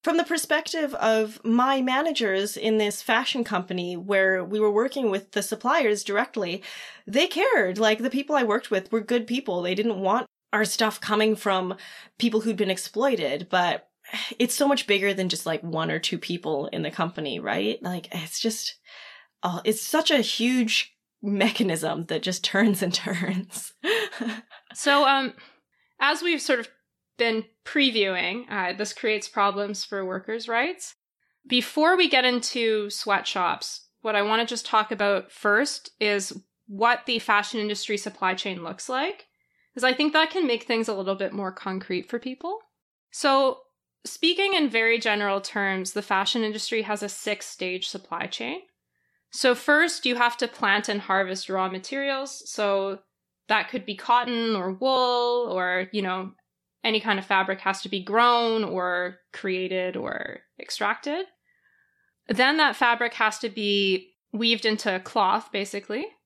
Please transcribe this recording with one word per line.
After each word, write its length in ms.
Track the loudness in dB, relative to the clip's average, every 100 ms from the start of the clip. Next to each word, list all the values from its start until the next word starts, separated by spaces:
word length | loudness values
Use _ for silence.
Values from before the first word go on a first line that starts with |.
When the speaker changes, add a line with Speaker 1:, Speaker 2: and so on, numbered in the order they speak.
| 2
Speaker 1:
From 120 | 0
the 60 |
perspective 680 | 0 -2 0 -2 -2 -4 -4
of 500 | 0 2 2 0 -4
my 380 | 0 2 4 2
managers 720 | 2 0 0 0 0 0 -2 -2
in 220 | 0 2
this 240 | 2 -2
fashion 420 | 0 0 0 -4
company 540 | -2 -2 -2 -6 -4 -8
where 460 | 0 4 4 2
we 160 | 0 2
were 100 | 4
working 400 | 4 0 0 0
with 220 | 0 -2
the 100 | -6
suppliers 640 | -4 -2 0 2 2 0
directly, 580 | 0 -2 -2 -4 -4 -6 -10 -14 -16 -18 -2
they 180 | 2 2
cared. 540 | 2 4 4 2 2
Like, 180 | 2 2
the 140 | 0
people 240 | -2 0 0
I 80 |
worked 260 | 2 0 0
with 220 | -2 0
were 100 | -4
good 240 | 0 -2 0
people. 380 | -4 -2 -2
They 100 | -2
didn't 260 | 0 0 0
want 280 | 0 0 -2 _ _
our 100 | 0
stuff 380 | 0 2 0 0
coming 340 | -2 2 4 2
from 400 | 2 0 0 -8 -12 -20 -20 _
people 220 | 2 2
who'd 140 | 0 0
been 140 | 0
exploited, 800 | 0 -4 0 2 2 0 -2 0
but 400 | 2 2 0 _ _ -12 -8 -8 0
it's 160 | 0
so 140 | 2 2
much 180 | 2 2
bigger 260 | 2 2
than 160 | 0 -2
just, 200 | -2 -4
like, 160 | -4
one 260 | -2 -2 -2
or 80 | -2
two 220 | -2 -4
people 480 | -4 -6 -2 -2 -2
in 160 | -4
the 80 | -6
company, 480 | -4 -4 -4 -6 -4
right? 420 | -4 -2 -2 -2
Like, 260 | -6 -8 -8
it's 280 | -10 -8 -4
just, 360 | -2 -2 -8 -10 -20 -20 -20 -20 _ _
oh, 200 | -6 -2 -2
it's 160 | -2
such 300 | 0 0 4
a 100 | 2
huge 720 | 2 0 2 2 2 0 -2 _ _ _
mechanism 840 | -2 2 2 2 0 0 -2 -4 -4
that 120 | -4
just 220 | -2 -4
<laughs> 80 | 0
turns 320 | 4 4 4
and 100 | 0
turns. 800 | -2 -2 -4 -2 -4 -6 -12 -14 _
<laughs> 60 | -2 0 -2 -6 -6 -6 -12 -20 _ -4
Speaker 2:
So, 320 | 2 4 4
um, 260 | 2 0 -8 -20 _ _ _ _ _
as 220 | 0 2
we've 200 | 0 -2
sort 180 | 2 0
of 80 | 0 _ _ _ _ 0
been 280 | 2 2 -4 _ -4
previewing, 800 | 2 4 4 0 0 -2 -4 -6
uh, 220 | -4 -2
this 180 | -2 -6
creates 380 | -2 -2 -2 -2
problems 560 | 0 2 2 -4 -6 -6
for 180 | -6
workers' 460 | -4 -6 -6 -8 -2
rights. 460 | 0 0 -4 -14 -18 _ _ _ _ 0
Before 480 | 0 2 4 4 6
we 140 | 6
get 160 | 6 4
into 640 | 2 -2 0 2 2 -2
sweatshops, 960 | -6 0 0 0 -2 0 -2 -6 -12 _ _
what 140 | -2 0
I 40 |
wanna 240 | 2 2 0
just 200 | -4 0
talk 260 | 2 2
about 400 | 0 2 2 -2
first 600 | -2 2 4 2 -4 -12 _
is 380 | 0 0 -2 -10 _ _ -16
what 380 | 0 2 2 0
the 140 | -2
fashion 420 | 2 2 2 -4
industry 340 | -2 -4 -4 -4
supply 360 | -4 -4 -2
chain 300 | -2 -6 -6
looks 260 | -8 -10 -6
like, 380 | -2 -4 -6 -18 _ _ _ _
'cause 120 | -2 0
I 80 |
think 180 | 2 2
that 180 | 2 2
can 160 | 2 0
make 180 | 0
things 260 | 0 -2 0
a 40 |
little 220 | -2 -2 -2
bit 160 | -4
more 220 | -4 -6
concrete 560 | -6 -6 -6 -4 -6 -4
for 100 | -8
people. 400 | -8 -10 -8 -8 _ _ _ _ _
So, 500 | -2 2 4 4 0 _ _ _ _
speaking 520 | -16 0 0 2 2 2
in 140 | 2
very 300 | 2 2 2
general 400 | 2 2 2 0
terms, 540 | -2 -2 0 0 -2
the 80 | -6
fashion 420 | 0 0 2 0
industry 380 | 0 -2 -4 -2
has 200 | -2 -4
a 60 | -4
six-stage 800 | -6 -6 -6 -8 -8 -6 -4 -6
supply 400 | -10 -10 -8 -6
chain. 340 | -6 -8 -10 -14 _ _ _ _ _ _
So 240 | 0 2 2
first, 500 | 4 4 4 0 -2
you 100 | 2
have 200 | 0 0
to 120 | -6
plant 400 | -2 2 2 2
and 120 | -4
harvest 480 | 0 0 0 -4 -4
raw 200 | -2 -2
materials. 800 | -4 -8 -4 -2 -4 -6 -12 -12
So 480 | -4 0 0 -2 -6 _ _ _ _ 0
that 220 | 0 0
could 160 | -6 -6
be 100 | -8
cotton 600 | 2 2 4 0 0 0
or 160 | -2
wool 760 | 0 2 4 4 2 2 0 0
or, 360 | -2 0 0 -2
you 100 | -4
know, 320 | -2 -4 -6 -14 _ _ _ _
any 160 | -2 0
kind 200 | 0 -2
of 60 | 2
fabric 360 | 2 2 -2
has 200 | -2 -2
to 80 | -4
be 140 | -6
grown 600 | 0 4 4 4 2 0
or 560 | 0 -2 0 -2 -4 -8 _
created 640 | -8 -4 -2 -2 -2 -2 -4
or 440 | -6 -6 -8 -12 _ -20
extracted. 640 | -12 -4 -2 -2 -4 -6 -8 _ _ _ _ _ _ _ _ _ -6
Then 300 | 2 2 4
that 180 | 2 4
fabric 400 | 2 2 -2 0
has 240 | 0 0
to 100 | -6
be 640 | -4 0 2 2 0 -4 _ _
weaved 340 | -2 0 2 2
into 300 | 0 -2 -4
a 40 |
cloth, 520 | -2 0 2 2 -2
basically. 560 | -8 -6 -8 -8 -8 -8 _